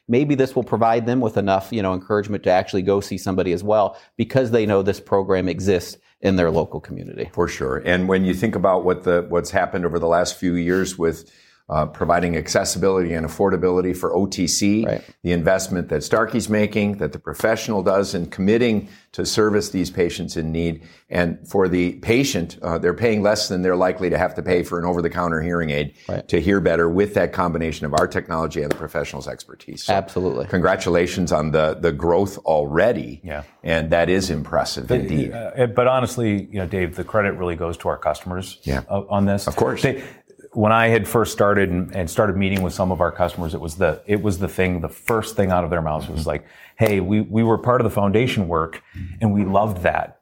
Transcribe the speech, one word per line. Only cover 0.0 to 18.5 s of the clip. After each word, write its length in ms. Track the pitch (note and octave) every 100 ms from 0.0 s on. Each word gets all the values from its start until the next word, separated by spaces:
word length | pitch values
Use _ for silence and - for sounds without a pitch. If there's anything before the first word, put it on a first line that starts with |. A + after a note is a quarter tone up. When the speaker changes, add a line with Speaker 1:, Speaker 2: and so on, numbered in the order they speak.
| -
Speaker 1:
Maybe 260 | A#2+ D3
this 200 | C3+ C3 C3
will 80 |
provide 420 | A#2 G#2+ A2+ A#2 A#2
them 140 | B2+
with 160 | A2+ -
enough, 320 | G2 F#2+ -
you 120 | A2+
know, 100 | F#2+
encouragement 520 | F#2 - G#2+ G2+ G2+
to 60 | G2
actually 320 | F#2 G2 G2
go 180 | F#2 G2+
see 180 | G2+ G2
somebody 340 | G#2 F#2 F2+
as 100 | F2
well, 320 | G#2 G#2+ G2 - - -
because 360 | A2+ C3+ B2+
they 120 | A#2
know 160 | G#2+ G2
this 200 | G2 F#2+
program 480 | - G2 F#2+ F#2 F#2
exists 500 | E2+ F#2+ F2+ - - _ _
in 160 | G2 F#2
their 160 | E2+
local 260 | E2 D#2+ D2+
community. 480 | - F2+ F2 - -
Speaker 2:
For 160 | - E2+
sure. 340 | - C2 C2+
And 240 | - F2+ F#2
when 160 | F#2+
you 80 | F#2
think 220 | F#2 A2+
about 300 | G2 F#2+ F#2
what 180 | F2 F2+
the, 240 | F#2 F2 E2+
what's 220 | F2 E2+
happened 340 | F#2+ F2 F#2+
over 140 | E2+ E2
the 80 | E2
last 320 | E2+ F2 -
few 160 | F#2
years 420 | F2 E2+ F#2 F#2 -
with, 320 | E2 D#2+ - _ _ _ -
uh, 180 | D2+ D2+
providing 500 | - E2+ F2 F2 E2
accessibility 800 | D2+ G#2 F#2+ F#2 F#2+ F#2+ E2+
and 100 | E2 D#2+
affordability 720 | - G2+ F#2 F2+ F2+ F2+ F2
for 160 | E2+
O 120 | F2 G2
T 200 | - E2+
C, 380 | - G2+ G#2
Speaker 1:
Right. 160 | - - - _
Speaker 2:
the 100 | F2
investment 560 | F2 D#2+ F#2+ - F#2 -
that 140 | D#2+
Starkey's 480 | - A2+ A2+ A#2+ G#2
making, 480 | G#2+ G#2 A2 G#2 G2+
that 140 | D2+
the 60 | -
professional 640 | - D2+ A2 G#2+ - G2+
does 320 | F#2 F#2+ G2
in 120 | F#2+ E2+
committing 640 | - F#2+